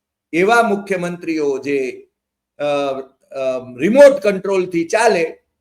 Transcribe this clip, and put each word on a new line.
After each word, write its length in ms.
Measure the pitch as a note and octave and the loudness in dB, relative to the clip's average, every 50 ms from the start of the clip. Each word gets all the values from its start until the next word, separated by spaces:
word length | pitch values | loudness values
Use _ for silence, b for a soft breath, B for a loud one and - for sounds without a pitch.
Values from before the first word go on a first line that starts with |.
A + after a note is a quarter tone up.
| _ _ _ _ _ _ - | _ _ _ _ _ _ -2
એવા 300 | E3 F#3 G3+ A#3 A#3 A3+ | 0 2 4 4 4 4
મુખ્યમંત્રીઓ 960 | G#3 G3+ G3+ G3+ - G3 F3 F3 F3 F3 F3 E3+ E3 D#3+ D#3 D3 C#3+ C3+ C3 | 2 0 -4 -4 -4 -6 -4 -4 -6 -8 -8 -8 -6 -4 -2 -2 -2 -4 -4
જે, 500 | A#2+ C#3+ C#3+ C#3 C3 B2 - - - _ _ _ _ _ _ _ _ _ _ - | -4 -4 -2 -2 -2 -4 -8 -12 -18 _ _ _ _ _ _ _ _ _ _ -6
અ, 60 | C#3+ D3 C#3+ C#3+ C#3+ C#3 C3+ C3 C3+ - _ _ _ _ | -4 -4 -2 -2 -2 -4 -6 -8 -10 -14 _ _ _ _
અ, 440 | - C#3 C3 C3 B2+ B2+ A#2 A#2+ B2 | -10 -6 -4 -4 -4 -4 -8 -12 -6
રિમોટ 460 | B2 C#3 G3 A#3 C#4 C#4+ C#4 C4+ - - | -4 -2 2 6 8 8 8 8 4 0
કંટ્રોલથી 640 | G#3 G3 F#3+ F#3 G3 G3 F#3+ F3+ F3+ F3 E3+ E3 | -2 -2 -2 -4 -2 -2 -2 -2 -2 -4 -4 -2
ચાલે 560 | E3 - G#3+ A#3 A#3 G3+ F3 D#3+ D#3+ - - _ _ _ _ | -2 0 2 2 2 2 2 -2 -4 -6 -12 _ _ _ _